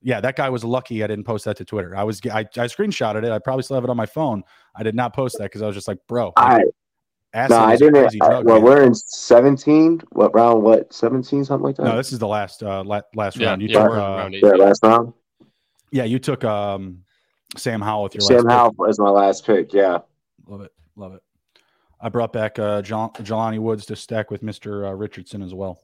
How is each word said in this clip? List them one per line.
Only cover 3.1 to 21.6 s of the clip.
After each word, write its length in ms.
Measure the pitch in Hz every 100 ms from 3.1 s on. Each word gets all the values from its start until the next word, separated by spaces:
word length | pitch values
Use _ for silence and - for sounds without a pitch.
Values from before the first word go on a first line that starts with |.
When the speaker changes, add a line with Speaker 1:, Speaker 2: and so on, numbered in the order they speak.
| 107
Speaker 1:
it. 80 | 113
I 80 | 110
probably 240 | 117 131
still 100 | 123
have 100 | 135
it 60 | 123
on 60 | 120
my 100 | 110
phone. 360 | - 156 107 - _ _
I 100 | -
did 100 | 110
not 180 | 110 123
post 240 | 110 131 -
that 120 | 101
'cause 80 | 101
I 60 | 107
was 80 |
just 140 | 101 -
like, 100 | 101 _
"Bro, 260 | 120 107 -
Speaker 2:
I, 260 | 123 123 - - _ _ _ _ _
Speaker 1:
acid 160 | 113 131
Speaker 2:
no, 60 | 117
I 80 | 110
Speaker 1:
is 60 | 120
a 40 |
Speaker 2:
didn't. 180 | 147 147
Speaker 1:
crazy 180 | 123 107
Speaker 2:
I, 60 | -
Speaker 1:
drug, 180 | 127 120
Speaker 2:
well, 100 | 113
Speaker 1:
man." 80 |
Speaker 2:
we're 200 | 117 143
in 100 | 135
seventeen. 1040 | 113 - - - 117 135 135 - 151 160 165 -
What, 200 | - 101
round 280 | 107 117 113
what? 300 | 98 92 -
Seventeen, 500 | - 117 131 127 143
something 200 | 139 139
like 120 | 143 139
that? 60 |
Speaker 1:
No, 140 | - 117
this 160 | 135
is 80 | 127
the 80 | 107
last, 340 | 104 101 -
uh, 220 | 107 98
la-, 180 | 95 104 - 107
last 200 | 101 -
Speaker 3:
Yeah, 120 | 113
Speaker 1:
round. 120 | 95
You 80 | 104
Speaker 3:
yeah, 120 | 107
Speaker 1:
took, 80 | 107
Speaker 3:
we're 60 | 110
in 60 |
Speaker 1:
uh, 140 | 98 95
Speaker 3:
round 180 | 95 95
eight. 60 |
Speaker 2:
Yeah, 80 | 104
last 320 | 95 98 101
round. 280 | 110 117 120 - _ _ _ _ _ _ _
Speaker 1:
Yeah, 140 | 139
you 160 | 117 127
took, 240 | 139 131
um, 580 | 120 104 101 98 95 90 90 _ _ _ _ -
Sam 240 | - 113
Howell 240 | 104 107
with 100 | 101
your 60 | -
Speaker 2:
Sam 160 | 101 123
Speaker 1:
last 80 |
pick. 80 | 117
Speaker 2:
Howell 360 | 123 120 104 95
as 100 | 107
my 120 | 101
last 340 | 101 98 95
pick, 280 | - 101 82
yeah. 260 | 101 98 87 - _ _ _ _
Speaker 1:
Love 140 | 98
it, 120 | 98 _ 80 _
love 180 | 95
it. 80 | 92 _ _ _ _